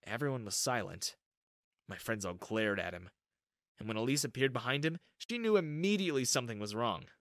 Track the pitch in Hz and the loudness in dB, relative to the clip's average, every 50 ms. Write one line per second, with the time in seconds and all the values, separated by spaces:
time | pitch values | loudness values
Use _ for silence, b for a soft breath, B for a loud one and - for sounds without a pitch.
0 | - - 104 120 147 143 135 127 113 101 - - - 135 123 120 98 - 90 87 | -8 -4 -4 -2 0 0 0 0 -2 -2 -2 0 2 2 2 0 0 -2 -6 -6
1 | - - - _ _ _ _ _ _ _ _ _ _ _ _ _ _ - 101 92 | -6 -6 -6 _ _ _ _ _ _ _ _ _ _ _ _ _ _ -12 -12 -10
2 | - - 113 107 98 92 90 90 - - 110 110 110 107 101 98 87 87 87 90 | -4 -4 -4 -2 -2 -6 -6 -6 -6 -2 0 2 2 2 2 0 0 -4 -4 -8
3 | 90 87 _ _ _ _ _ _ _ _ _ _ _ _ _ _ - 107 110 107 | -10 -14 _ _ _ _ _ _ _ _ _ _ _ _ _ _ -6 -4 -2 0
4 | 113 123 135 147 - 127 - 127 135 135 127 123 120 123 131 143 147 160 160 175 | 2 2 2 2 0 -2 0 2 0 2 2 0 0 0 0 0 0 -2 -2 -4
5 | b b b b - _ 226 240 233 226 214 202 170 156 147 151 170 196 208 202 | b b b b -10 _ -6 0 2 6 6 6 4 4 -2 0 2 2 4 4
6 | 190 175 151 135 127 120 - 143 123 117 113 104 104 104 104 110 117 117 110 113 | 2 2 2 2 2 2 2 0 0 -2 -4 -6 -6 -4 -2 0 0 0 0 -2
7 | - - - _ | -6 -12 -20 _